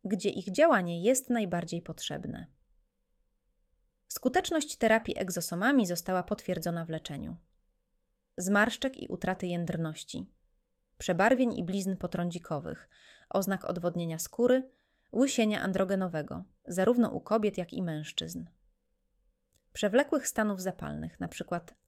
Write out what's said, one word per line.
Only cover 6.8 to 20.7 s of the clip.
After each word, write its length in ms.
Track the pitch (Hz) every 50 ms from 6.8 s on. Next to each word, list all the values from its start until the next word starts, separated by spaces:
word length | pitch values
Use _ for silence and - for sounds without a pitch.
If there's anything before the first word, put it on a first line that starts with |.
| 165
w 40 | 165
leczeniu 480 | 160 160 - - 147 147 - - 170 170 _ _ _ _ _ _ _ _ _ _ _ _ _ _ _ _ _ _ _
zmarszczek 680 | - 180 185 202 202 214 226 220 - - 262 262 -
i 60 | - -
utraty 380 | - 175 - 185 185 185 190
jędrności, 840 | 180 175 175 170 165 175 165 165 156 156 - - - - - 190 - _ _ _ _ _ _ _ _ _ _ _ _ _ -
przebarwień 600 | - - 175 165 - 226 269 240 262 233 - -
i 60 | 175
blizn 320 | 165 185 202 185 196 185
potrądzikowych, 920 | 190 - 175 - - 175 175 170 175 - - 160 143 165 78 - - - _ _ - - - - _ _ -
oznak 340 | - 196 190 196 196 190 -
odwodnienia 540 | - 185 175 170 175 175 175 170 165 160 160
skóry, 520 | - - - - 240 247 254 262 262 - _ _ _ _ _ _ _ _
łysienia 500 | - 208 262 269 - - 220 214 214 -
androgenowego, 840 | - 190 180 190 196 185 196 190 190 180 170 156 147 - - 175 185 - _ _ _
zarówno 440 | - 170 185 185 220 247 240 226 -
u 100 | - -
kobiet, 380 | - - 214 226 208 208 202 -
jak 140 | 175 170
i 100 | - -
mężczyzn. 640 | 185 170 156 151 156 - - - 165 160 175 - 175 170 - _ _ _ _ _ _ _ _ _ _ _ _ _ _ _ _ _ _ _ _ _ _ _
Przewlekłych 560 | - - - 202 190 254 294 - 320 285 - -
stanów 320 | - - 214 214 202 185
zapalnych, 600 | 185 190